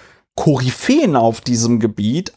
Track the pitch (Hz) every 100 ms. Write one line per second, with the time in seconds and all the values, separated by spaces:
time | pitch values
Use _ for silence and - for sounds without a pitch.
0 | - _ _ - - 135 127 - - 285
1 | 269 135 113 110 - 120 117 120 110 101
2 | 104 139 -